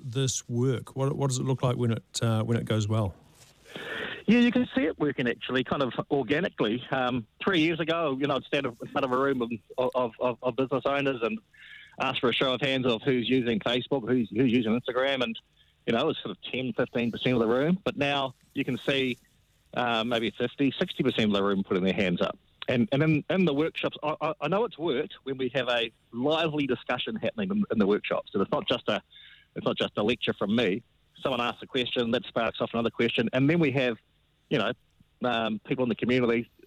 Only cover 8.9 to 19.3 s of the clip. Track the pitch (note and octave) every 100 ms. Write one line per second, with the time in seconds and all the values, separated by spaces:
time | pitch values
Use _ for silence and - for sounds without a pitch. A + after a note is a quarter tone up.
8.9 | D3 C3 B2+ C#3 C3 A#2 A#2 - - B2+
9.9 | B2+ A#2+ - B2 A#2 B2+ A#2+ C3 C3+ D3
10.9 | C#3+ C#3 B2 A2+ A2 _ - - - -
11.9 | - C3 - B2 A2 C3+ B2+ C#3 C3 B2
12.9 | A2 C#3+ B2+ A2+ C3 A#2+ A2 B2 B2+ B2
13.9 | C#3 G#2+ B2+ A2 G#2 C3 B2 A2 A#2+ -
14.9 | A#2+ C3+ C3+ A#2 A2+ - _ _ _ -
15.9 | A#2 D3+ - A#2+ F2+ - B2 B2+ A2+ B2
16.9 | B2 A#2 - B2+ B2 A2+ B2 D3+ F#3 B2+
17.9 | B2+ C#3+ C#3+ C3+ - _ C#3+ C3+ A#2+ -
18.9 | C3+ C3 A#2 _